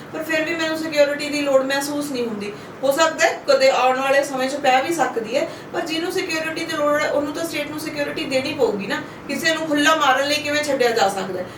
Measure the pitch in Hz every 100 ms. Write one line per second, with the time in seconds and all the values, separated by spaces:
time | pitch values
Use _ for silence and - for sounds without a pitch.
0 | - 320 320 311 320 330 320 311 311 294
1 | 285 294 294 294 277 262 269 277 285 294
2 | 285 254 233 208 202 - - - 269 320
3 | 320 320 330 - - 269 262 247 254 254
4 | 269 277 277 262 262 285 269 262 339 330
5 | 240 233 214 269 339 - - 349 311 320
6 | 359 349 320 320 320 320 330 311 294 294
7 | 302 277 294 294 330 311 294 302 311 294
8 | 285 - 269 262 294 277 233 196 196 285
9 | - - - 277 339 311 320 294 302 311
10 | 285 262 285 294 294 294 294 262 240 220
11 | 196 190 190 180 180